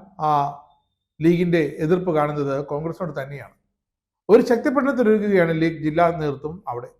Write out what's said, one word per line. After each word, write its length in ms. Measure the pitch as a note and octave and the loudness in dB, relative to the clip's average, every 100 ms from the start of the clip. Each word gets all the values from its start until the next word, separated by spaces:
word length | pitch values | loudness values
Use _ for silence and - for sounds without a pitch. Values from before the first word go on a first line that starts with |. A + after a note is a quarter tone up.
| - - D#3 | -20 -6 -2
ആ 20 | D3 C#3+ C#3+ - _ _ _ _ _ | 0 -2 -6 -20 _ _ _ _ _
ലീഗിന്റെ 380 | D#3 E3+ F3 F3 C#3+ - | 2 2 2 0 0 -4
എതിർപ്പ് 260 | D#3 F3 F3+ D3+ | -2 0 0 0
കാണുന്നത് 380 | D3 D3 C#3 C#3 C#3+ | -2 -2 -4 -4 -6
കോൺഗ്രസിനോട് 440 | D3 D#3+ E3 F3 C#3+ | -8 -8 -8 -10 -10
തന്നെയാണ്. 340 | C3+ C#3 G#2 _ _ _ _ _ _ _ - | -12 -14 -18 _ _ _ _ _ _ _ 6
ഒരു 100 | A3+ - | 6 6
ശക്തിപഠനത്തിനൊരുങ്ങുകയാണ് 1000 | A#3 D4 C#4 C4+ B3 G#3+ G#3+ G#3 G3 E3 D#3+ | 0 2 0 0 0 2 2 2 2 2 2
ലീഗ് 180 | D#3+ D3+ D3+ | 0 0 -4
ജില്ലാ 180 | D#3 E3+ E3 | 2 0 0
നേതൃത്വം 320 | D3+ C3 D3+ F3 - | -4 -6 -10 -12 -10
അവിടെ. 200 | B2 A#2+ _ | -12 -12 _